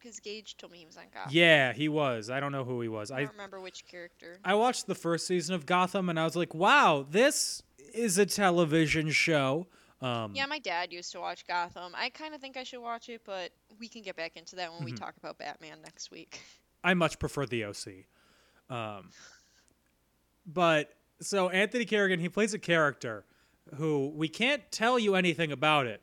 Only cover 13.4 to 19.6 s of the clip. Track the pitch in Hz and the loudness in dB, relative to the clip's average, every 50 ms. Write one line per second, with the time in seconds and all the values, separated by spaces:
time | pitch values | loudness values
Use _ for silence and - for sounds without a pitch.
13.4 | 175 - _ _ _ _ 220 208 233 214 - 226 208 190 175 160 165 165 - 170 | -10 -10 _ _ _ _ -20 -18 -18 -16 -16 -14 -14 -12 -10 -8 -10 -10 -10 -14
14.4 | 170 - 185 180 180 165 170 170 151 120 123 110 - - - _ - 151 - - | -20 -14 -10 -10 -10 -8 -8 -10 -10 -10 -10 -10 -12 -12 -14 _ -14 -14 -14 -12
15.4 | - 147 - - 165 151 151 156 156 156 - - - - - 160 160 - - - | -12 -14 -14 -14 -16 -20 -20 -20 -20 -20 -18 -18 -18 -16 -16 -18 -20 -18 -18 -20
16.4 | - - - _ _ _ _ _ - 175 185 175 165 151 - - 160 143 - 143 | -20 -20 -20 _ _ _ _ _ 2 2 4 4 2 2 0 -2 -6 -6 -4 -4
17.4 | 139 110 123 117 104 101 101 - - 104 92 92 - _ _ _ _ _ _ _ | -4 -4 -4 -4 -6 -6 -8 -12 -12 -14 -16 -18 -20 _ _ _ _ _ _ _
18.4 | _ _ _ _ _ - 127 117 110 107 104 95 95 95 - - - - - - | _ _ _ _ _ -12 -8 -8 -8 -8 -10 -12 -14 -18 -20 -20 -20 -20 -20 -20
19.4 | _ _ _ _ | _ _ _ _